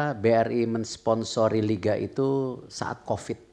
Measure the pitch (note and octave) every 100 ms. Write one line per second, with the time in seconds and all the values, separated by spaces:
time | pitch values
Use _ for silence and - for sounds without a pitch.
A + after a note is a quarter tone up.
0 | D3 A2+ A2 A2+ A2+ A#2 A#2 A2+ A2 -
1 | - A2+ A2 - A2 A2 G#2+ G#2 G#2+ G#2
2 | G#2 - C3+ C3+ C3 A#2+ - - - B2
3 | - A2 - A#2 -